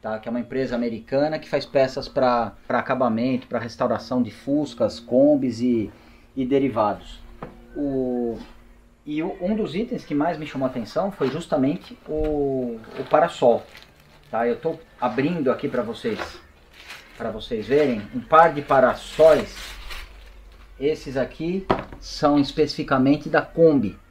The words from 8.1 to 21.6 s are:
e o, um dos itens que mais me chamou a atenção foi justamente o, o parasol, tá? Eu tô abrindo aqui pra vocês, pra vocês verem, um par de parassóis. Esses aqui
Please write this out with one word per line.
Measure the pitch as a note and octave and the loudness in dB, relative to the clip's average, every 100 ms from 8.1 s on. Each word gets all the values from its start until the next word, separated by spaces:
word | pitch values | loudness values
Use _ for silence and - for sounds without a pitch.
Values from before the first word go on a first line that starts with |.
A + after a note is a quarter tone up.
| B2 A#2+ G#2+ G2 - - - _ _ - | -2 -4 -6 -12 -20 -20 -20 _ _ -8
e | D3+ | -6
o, | F3 - | -4 -4
um | F3+ A3 | -4 -2
dos | F3 D#3 | -2 -4
itens | A#3+ - - | -4 -6 -4
que | D3 | -2
mais | D#3 D#3 | -2 -2
me | D3+ | -6
chamou | C3 C3 | -4 -4
a | |
atenção | C3 A2 D3+ F#3+ | -4 -6 -4 -4
foi | G3 C3+ | -2 -2
justamente | C#3+ E3 D3+ C3 F3 - - - | -2 -2 0 0 0 -8 -20 -8
o, | D#3 D#3 D3 C#3 C3 B2 A2+ A2 - | -4 -2 0 0 0 -4 -6 -12 -12
o | C3 | 0
parasol, | C3 E3+ - B2+ A2 - - - _ - - - | 2 0 2 2 2 -2 -20 -20 _ -20 -20 -8
tá? | A2 A#2+ | -2 -2
Eu | A#2 | -2
tô | D#3+ D#3 - - | -4 -6 -12 -6
abrindo | B2 A#2 C#3+ F3 B2+ | -4 -2 -2 0 -2
aqui | A2+ C3+ | -2 -2
pra | B2+ | -4
vocês, | A2+ A2+ A#2+ G2+ - - - - _ - - - - - | -6 -6 -6 -6 -8 -14 -20 -20 _ -20 -20 -20 -20 -12
pra | A#2 | -10
vocês | G#2+ - A#2 G#2 | -8 -8 -8 0
verem, | C#3 D3 A2+ G2+ B2 | 2 4 0 -4 -10
um | |
par | A2 D#3 E3 | 4 6 6
de | D3 | 4
parassóis. | C#3 C3+ B2 - - - D#3+ D3 G#2 - - - - - - - - - - - - - | 2 4 4 2 -8 4 6 6 0 -12 -16 -14 -14 -14 -14 -18 -20 -20 -20 -20 -20 -4
Esses | C3+ D#3 - C3 | -2 -2 -4 -4
aqui | B2 - D#3+ F#3+ | -4 -4 -4 -4